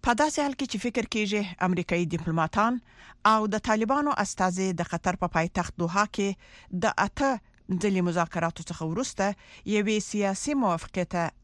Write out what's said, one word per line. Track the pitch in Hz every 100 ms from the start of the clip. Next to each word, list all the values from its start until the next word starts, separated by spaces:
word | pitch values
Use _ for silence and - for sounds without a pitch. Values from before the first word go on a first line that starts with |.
| -
په | 233
داسې | 302 302
حال | 285 269
کې | 269
چې | 202
فکر | 240 240 -
کېږي | 220 208 208 202 175 180
امریکایي | 180 170 170 175
ډیپلوماټان | 165 170 165 156 - 220 247 - - - - 214
او | 220 214
د | 208 240
طالبانو | 220 220 269 294 -
استازي | 202 - 185 180 190 175
د | 170
قطر | 165 - 180
په | 175 165
پایتخت | 165 - 175 -
دوحه | 170 185 208 -
کې | 196 190 - - - 180
د | 202 - 202
اته | - 269 247 - - - 185
ځلې | 202 190 175
مذاکراتو | 170 165 180 165 - 170
څخه | 170 160
وروسته | 175 262 - 196 202 - - -
یوې | 208 208 214 -
سیاسي | 208 202 190 - 285
موافقې | 226 170 - - 175
ته | 175 165 -